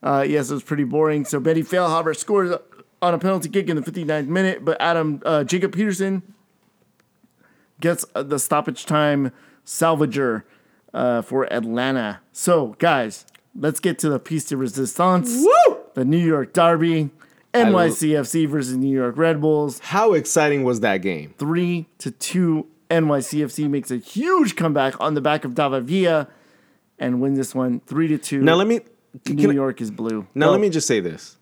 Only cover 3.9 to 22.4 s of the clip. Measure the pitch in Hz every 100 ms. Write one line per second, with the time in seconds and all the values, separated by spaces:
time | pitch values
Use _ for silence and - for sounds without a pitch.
3.9 | 175 156 151 139 175 190 185 - 160 165
4.9 | 170 156 143 - 156 143 185 190 185 214
5.9 | 180 190 190 - - _ _ _ _ _
6.9 | _ _ _ _ _ _ _ _ _ 165
7.9 | 170 165 - 139 143 - 147 147 131 -
8.9 | 151 147 143 135 - _ _ - - 165
9.9 | 160 147 117 131 110 - _ _ _ _
10.9 | 120 123 120 107 131 131 113 113 113 127
11.9 | 135 110 101 _ - - 170 127 107 170
12.9 | 147 113 - - _ _ - 147 156 185
13.9 | 165 156 139 - 160 - 135 131 113 131
14.9 | - 180 185 247 240 320 587 659 311 -
15.9 | - 127 160 165 151 127 - 170 170 165
16.9 | 160 147 _ - _ _ - 226 190 170
17.9 | - 156 151 127 165 156 147 127 127 135
18.9 | 135 123 120 165 156 156 151 147 - -
19.9 | 180 220 175 - - 151 143 127 120 107
20.9 | 95 92 82 76 - 143 165 175 175 160
21.9 | _ - - - 175